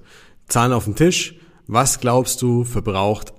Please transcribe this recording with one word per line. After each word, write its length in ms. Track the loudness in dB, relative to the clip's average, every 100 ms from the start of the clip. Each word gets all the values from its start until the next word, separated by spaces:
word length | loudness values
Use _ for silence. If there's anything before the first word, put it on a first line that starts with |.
| -20 -20 -20 -20 -4
Zahlen 240 | 0 2
auf 120 | 0
den 100 | -2
Tisch. 400 | 2 2 2 -6 -12 -20 _ -4
Was 300 | 0 0 0
glaubst 440 | 0 0 0 -2
du, 200 | 0 0
verbraucht 720 | 0 -2 -2 0 0 -2 -6